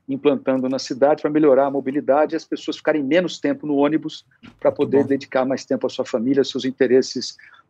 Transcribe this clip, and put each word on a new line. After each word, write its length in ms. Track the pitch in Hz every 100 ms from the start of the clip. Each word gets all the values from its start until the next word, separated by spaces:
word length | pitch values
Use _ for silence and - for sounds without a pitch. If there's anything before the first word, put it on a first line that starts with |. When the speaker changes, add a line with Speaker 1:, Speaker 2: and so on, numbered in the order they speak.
| -
Speaker 1:
implantando 640 | 135 147 131 - 131 127
na 80 | 131
cidade 440 | - 127 139 151
pra 80 | 151
melhorar 340 | 151 151 131 139
a 60 |
mobilidade 640 | 139 135 143 123 143 151 160
e 20 |
as 80 | -
pessoas 320 | 151 - -
ficarem 260 | - 156
menos 360 | 135 165 165 -
tempo 260 | 143 139 151
no 100 | 139
ônibus 480 | 143 156 156 - _ _ - _
pra 100 | 151
Speaker 2:
Muito 80 | -
Speaker 1:
poder 240 | 135 135
Speaker 2:
bom. 60 | 135
Speaker 1:
dedicar 380 | 139 - 135 131
mais 200 | 131 -
tempo 220 | 127 123
à 20 |
sua 160 | - 120
família, 360 | 117 120 139
aos 80 | 127
seus 140 | 131
interesses, 720 | 131 - 127 131 127 127 - - - - _